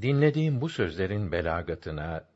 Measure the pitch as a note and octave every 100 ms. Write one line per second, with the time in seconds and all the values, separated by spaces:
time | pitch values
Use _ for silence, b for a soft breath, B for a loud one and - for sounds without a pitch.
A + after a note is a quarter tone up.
0 | A#2+ C#3 D3+ D3+ D#3 C3 D#3+ - F2+ E2
1 | F#2+ G#2 F#2 E2+ E2 E2 E2 D#2+ - D2+
2 | D#2+ D#2+ -